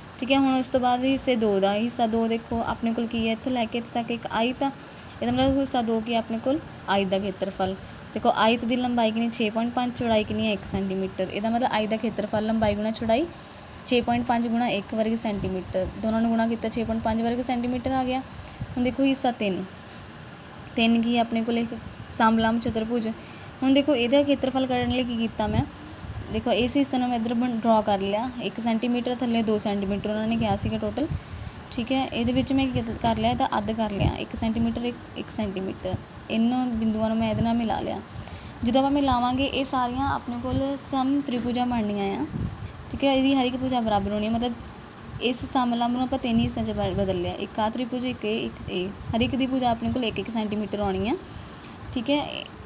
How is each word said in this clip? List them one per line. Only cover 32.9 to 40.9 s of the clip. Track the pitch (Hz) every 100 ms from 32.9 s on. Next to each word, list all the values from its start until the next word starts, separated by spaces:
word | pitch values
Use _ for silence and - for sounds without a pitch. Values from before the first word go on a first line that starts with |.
| 208
ਕਰ | 233 220
ਲਿਆ, | 220
ਇਹਦਾ | 247 254 226
ਅੱਧ | 208
ਕਰ | 226 214
ਲਿਆ, | 202 - -
ਇੱਕ | 220 -
centimeter, | 226 226 233 226
ਇੱਕ, | 240 240 - -
ਇੱਕ | -
centimeter। | - 214 190 190 - 185 202 - - -
ਇਹਨਾਂ | 220 233 254 254
ਬਿੰਦੂਆਂ | 226 220 214 220
ਨੂੰ | 226
ਮੈਂ | 226
ਇਹਦੇ | 214
ਨਾਲ | 226 233
ਮਿਲਾ | 226 -
ਲਿਆ। | - - - - - - - -
ਜਦੋਂ | 240 254
ਆਪਾਂ | 269
ਮਿਲਾਵਾਂਗੇ | 285 277 247 247 254 277
ਇਹ | 254 269
ਸਾਰੀਆਂ | 262 247 247 277
ਆਪਣੇ | 143 247 240
ਕੋਲ | 254 254 269 277
ਸਮ | -